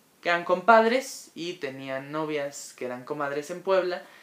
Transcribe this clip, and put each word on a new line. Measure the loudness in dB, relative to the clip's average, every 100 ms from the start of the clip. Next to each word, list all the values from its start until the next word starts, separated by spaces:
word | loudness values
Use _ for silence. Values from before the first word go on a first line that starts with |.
| _ _
que | 0
eran | 0
compadres | 2 2 8 8 8 2 -2 -10 -16 -10
y | -10
tenían | -8 -8 -8 -8 -8 -6
novias | -6 -4 -4 -4 -8 -16 -10
que | -8
eran | -8
comadres | -8 -6 -4 -4 -6
en | -6
Puebla, | 2 2 2 -4 -8 -20